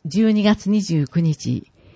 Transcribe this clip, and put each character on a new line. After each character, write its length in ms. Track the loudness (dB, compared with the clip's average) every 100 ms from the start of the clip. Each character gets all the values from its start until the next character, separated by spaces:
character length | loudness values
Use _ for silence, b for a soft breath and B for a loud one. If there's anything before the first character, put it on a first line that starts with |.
十 260 | -6 0 2
二 120 | 2
月 260 | 2 2 0
二 140 | -2
十 240 | 0 -2 -2
九 140 | 0
日、 500 | 0 -2 -4 -6 -8 b b